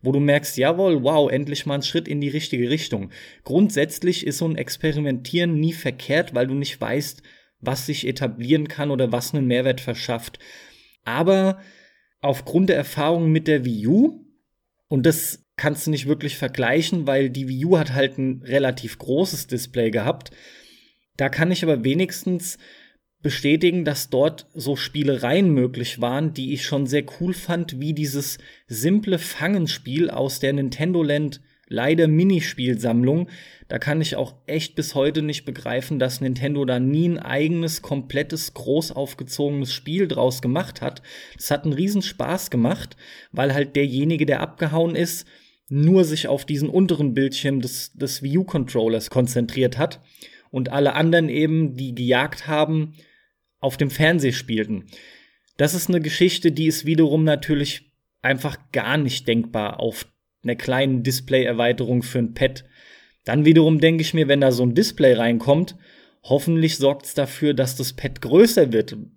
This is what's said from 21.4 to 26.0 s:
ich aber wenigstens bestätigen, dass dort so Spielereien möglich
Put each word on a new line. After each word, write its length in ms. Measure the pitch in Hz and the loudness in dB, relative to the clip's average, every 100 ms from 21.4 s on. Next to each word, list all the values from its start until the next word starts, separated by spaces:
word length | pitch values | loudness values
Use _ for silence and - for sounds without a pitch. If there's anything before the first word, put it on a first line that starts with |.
| 165 | 0
ich 140 | 175 | 0
aber 180 | 170 139 | 2 2
wenigstens 760 | 120 151 185 - - 180 - - - - - _ _ _ | 2 0 0 -4 -4 -4 -6 -14 -18 -20 -20 _ _ _
bestätigen, 640 | - - 143 156 175 175 | -6 -2 2 2 2 2
dass 260 | 151 143 - | -2 -4 -2
dort 360 | 131 151 160 - | 2 2 0 -14
so 220 | 160 127 135 | -8 -4 -4
Spielereien 760 | - 147 143 131 120 165 190 | -4 -2 0 0 2 2 4
möglich 480 | 143 123 127 120 123 | 4 2 -2 -8 -4